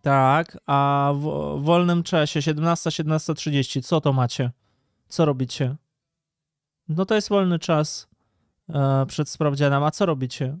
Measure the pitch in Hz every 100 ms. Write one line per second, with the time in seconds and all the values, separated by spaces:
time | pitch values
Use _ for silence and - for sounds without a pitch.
0 | 143 135 131 151 170 - - 139 139 143
1 | 143 143 151 147 147 147 151 170 175 175
2 | 170 170 151 160 147 151 165 170 165 -
3 | 156 156 - 151 156 143 131 139 - 160
4 | 147 131 123 - 123 - _ _ _ _
5 | _ - 160 131 127 - 131 143 _ _
6 | _ _ _ _ _ _ _ _ - 156
7 | 190 214 - 202 185 170 - 156 151 -
8 | - _ _ _ _ _ - 151 139 135
9 | 135 - 147 - 151 139 143 139 147 -
10 | 190 143 127 - 131 156